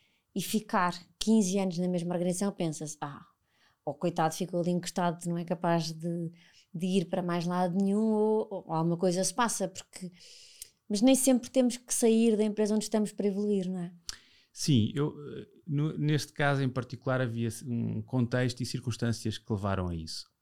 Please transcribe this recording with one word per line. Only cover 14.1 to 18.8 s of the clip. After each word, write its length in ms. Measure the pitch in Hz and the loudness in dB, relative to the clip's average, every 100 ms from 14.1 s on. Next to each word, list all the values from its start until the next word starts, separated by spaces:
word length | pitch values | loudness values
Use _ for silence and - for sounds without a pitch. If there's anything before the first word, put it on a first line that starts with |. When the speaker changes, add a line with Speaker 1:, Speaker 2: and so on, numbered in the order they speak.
| - _ _ _ | -16 _ _ _
Speaker 2:
Sim, 380 | - - 131 104 | -6 4 4 4
eu, 200 | 139 151 - 147 127 | 0 -4 -6 -14 -14
eh, 100 | - - - | -16 -16 -4
no, 300 | 143 156 - | -2 -2 0
neste 360 | 147 151 - | 0 0 0
caso 300 | - 143 139 | 0 2 2
em 60 | 135 | 0
particular 520 | 120 123 135 - 131 | -2 -6 -6 -2 0
havia 280 | 127 117 117 - - | 0 -2 -4 -4 -6
um 360 | 120 113 110 | -4 -2 -4
contexto 580 | 110 127 120 123 127 120 | -4 -2 0 2 0 -2
e 40 | 120 | -6
circunstâncias 720 | - | -6